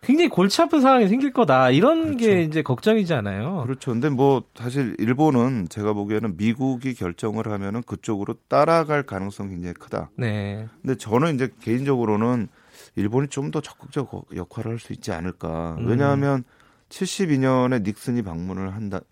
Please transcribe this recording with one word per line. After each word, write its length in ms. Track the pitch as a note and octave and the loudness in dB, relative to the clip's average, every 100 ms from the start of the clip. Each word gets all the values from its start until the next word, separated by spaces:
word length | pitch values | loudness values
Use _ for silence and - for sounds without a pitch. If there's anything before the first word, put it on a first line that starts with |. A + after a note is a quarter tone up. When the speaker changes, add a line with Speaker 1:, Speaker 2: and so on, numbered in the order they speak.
Speaker 1:
굉장히 260 | - D4 E4 | 2 4 4
골치 320 | - F#3+ - | 4 2 4
아픈 200 | E4+ D#4 | 2 4
상황이 260 | C4 C4 G3+ | 6 6 6
생길 240 | A#3+ C#4 | 4 2
거다. 380 | B3+ F3 C3 C3 | 2 4 6 6
이런 460 | C3+ A#3+ E4 D#4+ C4+ | 6 4 4 0 0
게 100 | A3+ | 2
Speaker 2:
그렇죠. 140 | F#3+ D#3+ | 4 2
Speaker 1:
이제 140 | D#3 | -2
걱정이잖아요. 1000 | C#3+ B2 G#3+ A3 F3+ D3+ G2+ G2 B2 F#3 | -2 0 2 2 2 -2 -2 -4 -4 -4
Speaker 2:
그렇죠. 280 | A#2+ C3 - | -6 -6 -2
근데 160 | A#2 D3+ | 0 0
뭐 320 | B2+ C#3 C3+ - - | 4 4 4 0 -10
사실 400 | A#2 C3 B2 - | -6 -4 -4 -2
일본은 720 | A2 B2+ D#3 C3 A#2+ B2+ E2+ | 0 4 4 4 2 0 -4
제가 220 | - G#2 | -4 -2
보기에는 440 | G#2 G2+ G#2+ A2 E2+ | -2 -2 -2 -2 -2
미국이 580 | G#2+ A#2 C3 B2+ C3 | -2 0 -2 -2 -6
결정을 520 | B2 F2+ E2+ A2+ G#2+ A2 | -6 -6 -4 -6 -4 -4
하면은 340 | G#2 G2 A2+ | -6 -6 -6
그쪽으로 500 | A#2+ G2+ - G#2 G2+ A#2 _ | -8 -10 -6 -4 -4 -8 _
따라갈 560 | C3+ D3+ E3 D3+ D3 | 2 4 2 2 -2
가능성이 460 | - F#2+ G2 G2+ G2+ | -4 -6 -8 -8 -10
굉장히 240 | F2+ F2+ | -8 -10
크다. 360 | E2+ - G#2+ D#2 - | -12 -10 -8 -8 -6
Speaker 1:
네. 500 | A#2 G#2 G2+ G2+ A2 _ | -4 -4 -6 -10 -14 _
Speaker 2:
근데 140 | C3 B2+ | -6 -6
저는 400 | A2+ A2+ E3 C3+ | 0 2 2 0
이제 120 | C3 _ | -4 _
개인적으로는 880 | - A#2+ C#3 C3 A2+ G#2 A2+ B2 G#2 _ _ - - - | -4 -2 0 0 0 0 0 0 -4 _ _ -20 -14 -4
일본이 320 | G2+ B2 C#3+ | -2 0 -2
좀 240 | - C#3+ | -4 -4
더 80 | D#3 | -6
적극적 500 | - - - D3 C3 F#2+ - | -8 -20 -10 -8 -8 -10 -12
역할을 380 | F2+ F2 - A2 | -12 -10 -8 -8
할 60 | A#2 | -8
수 120 | - | -10
있지 200 | - - | -10 -6
않을까. 640 | E2+ F2 - E2+ D#2+ E2 D#2+ | -6 -6 -6 -8 -6 -6 -6
Speaker 1:
음. 80 | A#2 | -2
Speaker 2:
왜냐하면 560 | A#2 C#3+ C#3 C#3 C3+ A#2+ _ _ _ _ | 0 2 2 0 -2 -4 _ _ _ _
칠십이 500 | - F#3+ - F#3 C#3 | -8 -6 -2 0 2
년에 420 | C3 C3 B2+ B2+ | 4 2 2 0
닉슨이 420 | G2 G#2 - A#2+ | -2 -6 -4 -4
방문을 520 | G2+ E2 F2+ F#2 F#2+ | -4 -6 -6 -6 -6
한다 260 | G2+ G#2 F#2+ - | -6 -6 -8 -10